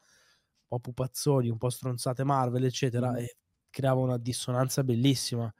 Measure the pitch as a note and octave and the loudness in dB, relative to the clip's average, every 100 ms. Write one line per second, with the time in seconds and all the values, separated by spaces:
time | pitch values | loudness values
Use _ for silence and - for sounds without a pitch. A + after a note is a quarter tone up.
0 | _ _ _ _ _ _ _ A#2+ B2+ A#2+ | _ _ _ _ _ _ _ -8 -6 -4
1 | B2+ - D3 C3+ A#2 A2+ B2 - C3 A#2+ | -4 -2 2 4 2 0 -2 -2 -6 -4
2 | C#3 B2+ C3+ C3+ B2 B2 C3 - C3 A#2+ | -4 -2 2 2 2 2 0 0 -2 0
3 | B2 A#2+ A#2+ - _ _ _ - C3+ C3 | -2 -2 -6 -12 _ _ _ -2 2 2
4 | B2+ B2 A#2 A#2+ - B2 C3 - C3 A#2 | 2 -2 -4 -4 -2 0 0 0 2 4
5 | C3+ B2+ - A#2+ A2+ - | 4 4 0 -4 -4 -8